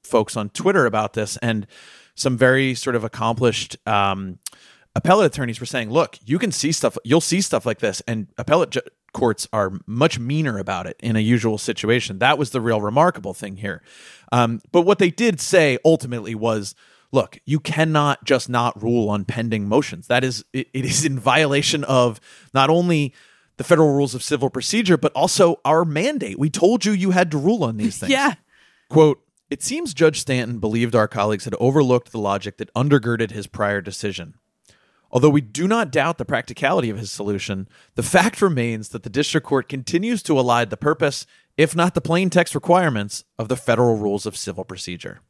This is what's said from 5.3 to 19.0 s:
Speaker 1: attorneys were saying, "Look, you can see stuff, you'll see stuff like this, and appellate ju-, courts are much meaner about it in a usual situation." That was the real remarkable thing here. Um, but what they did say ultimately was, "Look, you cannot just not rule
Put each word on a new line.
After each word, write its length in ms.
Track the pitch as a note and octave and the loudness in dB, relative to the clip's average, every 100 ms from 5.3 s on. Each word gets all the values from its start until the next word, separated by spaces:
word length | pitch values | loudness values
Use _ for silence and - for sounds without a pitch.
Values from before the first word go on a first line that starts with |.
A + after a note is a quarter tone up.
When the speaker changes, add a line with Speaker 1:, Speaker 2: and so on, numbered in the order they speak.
Speaker 1:
attorneys 280 | - A#2+ A2 | 0 -6 -6
were 60 | A#2+ | -6
saying, 240 | C3 G#2+ | -6 -2
"Look, 280 | C#3+ D3 - | 0 0 -4
you 140 | G#2+ E3 | -4 -2
can 140 | A3+ | -2
see 200 | - D3 | -2 -2
stuff, 260 | D#3 A#2+ - | 0 -2 -2
you'll 160 | A2+ D#3+ | 0 2
see 200 | - F3+ | 2 -2
stuff 240 | F#3+ A#2 A#2+ | 0 -2 -2
like 120 | G#2+ | -2
this, 240 | G#2+ F#2+ - | -4 -4 -6
and 220 | A2 G2 - | -6 -8 -10
appellate 340 | A2 D#3+ - | 0 2 2
ju-, 100 | C3 - - _ | -4 -8 -14 _
courts 340 | - A#2+ G#2+ - | -2 0 0 -4
are 200 | A2 F#2+ F#2+ - | -2 -2 -4 -6
much 320 | A#2 D#3+ - | 0 0 0
meaner 400 | A#2 D3+ D3 G2+ | -4 -2 -2 -4
about 280 | F#2+ F#2 - | -6 -6 -8
it 100 | - | -8
in 160 | A#2 A2 | -2 0
a 40 | |
usual 380 | A2 A#2+ A2 G#2+ | 2 2 2 -2
situation." 600 | - - G#2+ A#2+ - F#2+ | -4 -2 0 0 -2 0
That 200 | B2+ D3 | 0 2
was 120 | C3+ | -2
the 100 | B2+ | -4
real 200 | A#2 G#2+ | -2 -2
remarkable 540 | G#2 C3 F3 - F#2+ | 0 2 2 0 -8
thing 220 | - G#2 G2 | -10 -12 -10
here. 260 | G2+ E2+ _ - - - - | -8 -10 _ -20 -20 -20 -2
Um, 280 | B2 A#2 A2+ - | 0 2 -2 0
but 100 | F3 | 2
what 160 | F3 G3+ | 4 4
they 120 | F3+ | 2
did 300 | - A#3 E3+ | 2 0 0
say 380 | - F#3 D3+ B2 | 2 4 4 4
ultimately 500 | D#3+ D#3+ B2+ A#2+ G#2 | 4 2 0 -8 -8
was, 400 | A2 A2+ A2 G2 - _ _ _ | -4 -2 -2 -4 -14 _ _ _
"Look, 260 | C3+ - - | 0 0 -4
you 160 | - D3 | -4 -4
cannot 640 | - D#3 D#3+ D3+ D3 C3+ | -2 -2 0 2 0 0
just 240 | - C3 - | 0 -2 0
not 320 | B2 A#2+ G2+ | -2 -2 -2
rule 260 | A2+ A#2+ | -2 0